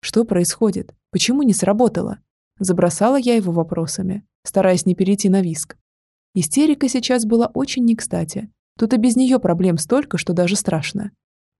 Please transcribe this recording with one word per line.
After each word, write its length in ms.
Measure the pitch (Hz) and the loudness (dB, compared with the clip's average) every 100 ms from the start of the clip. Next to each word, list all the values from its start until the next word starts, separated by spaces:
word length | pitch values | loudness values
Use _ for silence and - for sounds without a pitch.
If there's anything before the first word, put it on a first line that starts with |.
Что 240 | - 214 233 | -2 -2 0
происходит? 680 | 185 175 - 220 180 - _ _ | 0 -2 0 -2 -2 -10 _ _
Почему 320 | 185 - 269 | -4 0 2
не 100 | 269 | 2
сработало? 640 | 190 185 208 247 - - 196 _ _ _ _ | 2 0 2 2 0 -6 -10 _ _ _ _
Забросала 580 | 185 180 175 - 214 277 | -2 2 2 2 2 2
я 180 | 240 233 | 2 0
его 160 | 185 | 0
вопросами, 720 | 170 160 170 165 - 185 202 - _ | -2 -2 -4 -6 -6 -6 -8 -10 _
стараясь 420 | - 196 190 180 - | -4 0 2 2 0
не 100 | 175 | 0
перейти 340 | 190 202 196 | 0 2 2
на 120 | 190 | 2
визг. 360 | 175 160 - - _ _ _ _ _ | 0 -6 -10 -16 _ _ _ _ _
Истерика 560 | 190 151 - 311 285 269 | -4 -2 0 2 2 0
сейчас 360 | 254 233 247 220 | -2 0 -2 2
была 220 | 233 233 | 0 0
очень 320 | - 277 - 233 | -2 -6 0 0
не 100 | 226 | 0
кстати. 560 | - 175 160 196 220 _ _ - | -4 -6 -6 -8 -12 _ _ -4
Тут 160 | 220 | 0
и 40 | 240 | 2
без 180 | 240 240 | 2 2
нее 240 | 262 254 | 2 2
проблем 380 | 190 170 185 165 | 2 2 2 0
столько, 400 | - 262 302 175 | 0 -2 -2 -6
что 160 | - | -4
даже 220 | 175 175 202 | 0 0 0
страшно. 560 | - - - 202 202 _ _ _ _ _ | -2 -4 -4 -8 -10 _ _ _ _ _